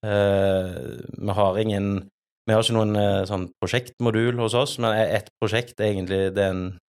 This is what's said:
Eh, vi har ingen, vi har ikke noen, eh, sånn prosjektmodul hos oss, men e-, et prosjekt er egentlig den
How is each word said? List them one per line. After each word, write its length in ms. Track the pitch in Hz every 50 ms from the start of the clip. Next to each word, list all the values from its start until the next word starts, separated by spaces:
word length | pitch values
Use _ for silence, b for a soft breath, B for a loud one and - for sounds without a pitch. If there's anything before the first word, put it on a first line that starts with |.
| -
Eh, 880 | 107 104 101 101 101 98 98 98 98 95 95 92 92 90 - - - - - - - - -
vi 140 | - 104 95
har 260 | 101 101 98 92 104
ingen, 500 | 110 110 104 101 98 101 101 98 92 - _ _ _ _ _ _ _
vi 60 | - 110
har 80 | 107 113
ikke 100 | - 117
noen, 240 | 113 110 107 104
eh, 280 | 104 104 101 98 98 98
sånn 240 | 92 104 95 92 87 - _
prosjektmodul 760 | - 92 - 123 127 - - _ 120 117 107 110 113 120 123 120
hos 160 | 117 110 107
oss, 240 | 120 135 139 - -
men 160 | 120 113 107
e-, 200 | 107 110 76 92
et 120 | 107 101 - _ _ -
prosjekt 380 | 107 104 113 120 - - -
er 120 | 104 107 101
egentlig 420 | 98 92 90 98 98 95 95 92
den 440 | 98 98 95 95 92 92 92 95 87 _